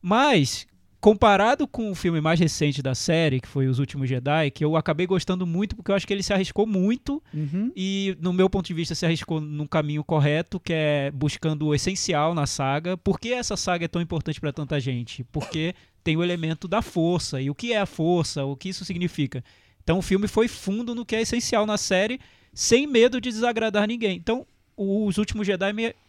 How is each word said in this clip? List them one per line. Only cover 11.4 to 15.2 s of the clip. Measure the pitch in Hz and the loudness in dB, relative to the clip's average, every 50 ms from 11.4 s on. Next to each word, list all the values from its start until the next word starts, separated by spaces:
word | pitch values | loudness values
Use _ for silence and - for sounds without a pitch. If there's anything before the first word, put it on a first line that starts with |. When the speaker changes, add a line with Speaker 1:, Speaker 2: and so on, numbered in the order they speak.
| - 160 156 147 151 | -4 -2 -2 0 0
Speaker 1:
o | 151 147 | 2 2
essencial | 143 - 185 190 190 - - 175 147 147 160 175 | 2 0 -2 -2 -2 -2 0 0 2 2 0 0
na | 165 143 | 0 -2
saga. | 135 - - 139 135 139 147 160 180 185 | -2 -2 -2 -2 0 0 -2 -2 -4 -6
Por | 180 _ - 196 - | -2 _ 0 0 0
que | - 233 247 | 0 -4 -4
essa | 254 240 - 208 | -2 -2 -4 -4
saga | 185 - - 180 175 165 | -4 -2 -2 -2 -2 -2
é | 165 | -2
tão | - 175 170 | -2 -2 -2
importante | 165 175 160 - - 156 - | -2 -2 -4 -2 -4 -6 -4
pra | - 151 135 | -4 -6 -4
tanta | - 151 135 160 143 | -4 -6 -4 -4 -2
gente? | 127 131 127 120 120 117 - - | -2 -2 -4 -4 -6 -8 -10 -14